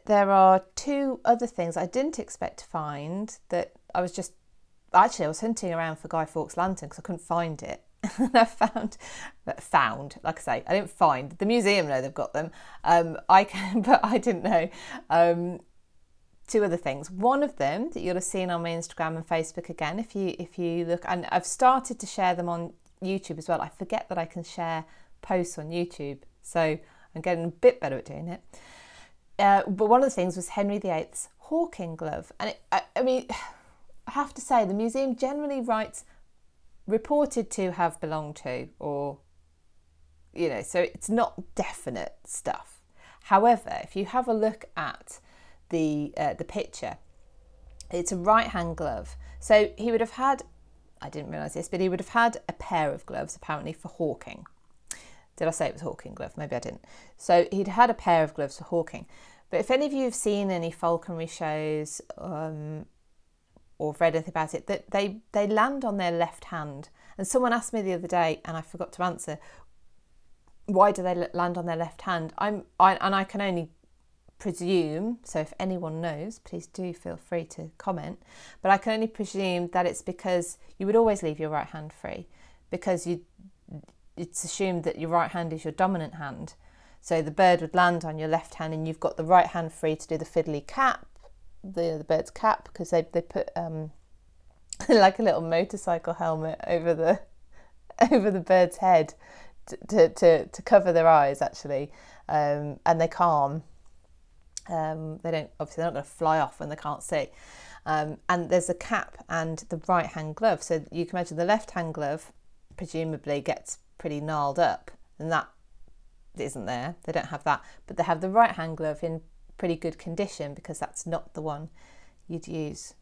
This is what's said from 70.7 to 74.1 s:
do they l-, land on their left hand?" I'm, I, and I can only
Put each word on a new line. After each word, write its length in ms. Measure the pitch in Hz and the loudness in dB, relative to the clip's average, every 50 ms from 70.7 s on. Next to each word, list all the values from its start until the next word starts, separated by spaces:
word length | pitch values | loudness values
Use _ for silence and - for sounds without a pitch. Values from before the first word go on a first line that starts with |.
| 190 185 202 208 | 6 8 8 8
do 120 | 202 190 180 | 6 2 -2
they 80 | 180 180 | -2 -2
l-, 160 | 175 175 - - | -2 -4 -4 -2
land 240 | 175 175 175 175 | 0 0 0 0
on 100 | 175 170 | -4 -4
their 100 | 175 165 | -4 -2
left 260 | 165 170 165 - - - | -4 -4 -6 -8 -10 -6
hand?" 300 | 190 180 170 160 160 - - | -4 -4 -4 -4 -6 -6 -2
I'm, 260 | 202 208 208 190 - _ _ - | -2 -2 -2 -4 -8 _ _ 6
I, 160 | 180 190 190 | 6 6 6
and 180 | - - 190 196 | 4 0 0 0
I 80 | 190 190 | 0 -2
can 180 | - - 196 | -2 -4 -4
only 300 | 202 196 180 170 165 165 - _ _ _ _ _ _ _ | -2 -2 -2 -2 -4 -6 -12 _ _ _ _ _ _ _